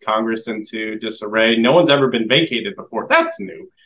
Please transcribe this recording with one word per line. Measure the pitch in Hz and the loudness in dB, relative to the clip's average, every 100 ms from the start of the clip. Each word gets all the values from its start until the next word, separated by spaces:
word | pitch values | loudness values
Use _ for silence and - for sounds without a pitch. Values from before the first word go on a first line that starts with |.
Congress | - 110 113 110 113 | -4 -2 -2 -4 -6
into | 104 104 110 110 107 | -8 -8 -10 -8 -8
disarray. | 113 - 104 110 113 113 | -8 -8 -4 2 4 4
No | 117 | 4
one's | 165 165 | 4 6
ever | 139 131 | 4 4
been | 113 110 | 0 2
vacated | 139 165 117 101 98 | 2 2 -2 -6 -10
before. | - 110 101 | -10 -10 0
That's | 330 - - | 2 2 -4
new. | 190 160 - _ | -12 -12 -20 _